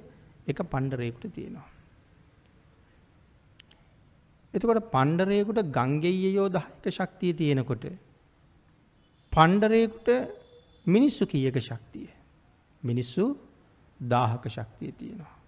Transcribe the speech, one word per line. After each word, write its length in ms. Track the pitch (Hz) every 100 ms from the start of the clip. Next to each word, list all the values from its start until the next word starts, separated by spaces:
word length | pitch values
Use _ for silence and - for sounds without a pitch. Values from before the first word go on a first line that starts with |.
| - - - -
එක 160 | - 139
පණ්ඩරයෙකුට 720 | 180 135 135 131 120 117 -
තියෙනවා. 360 | - 110 120 - - - _ _ _ _ _ _ _ _ _ _ _ _ _ _ _ _ - - _ _ _ _ _ _ _ _
එතකොට 260 | 233 226 226 220
පණ්ඩරයෙකුට 760 | 135 135 170 190 202 208 226 175
ගංගෙය්‍යයෝ 800 | 127 123 151 170 185 190 196 196
දහයක 360 | 180 - - -
ශක්තිය 440 | - 185 - 180
තියෙනකොට 500 | 160 151 135 120 117 - 180 - _ _ _ _ _ _ _ _ _ _ _ _
පණ්ඩරයෙකුට 760 | - 160 202 214 226 226 220 - 254 - - - - _ _ -
මිනිස්සු 400 | 196 285 - 190
කීයක 320 | 143 131 127
ශක්තිය? 500 | - 117 - - - - _ _ _ _ _ _
මිනිස්සු 540 | 120 120 123 - 233 285 - _ _ _ _ -
දාහක 440 | 123 120 117 113 113
ශක්තිය 460 | 120 110 - 151
තියෙනවා. 420 | - - 220 147 -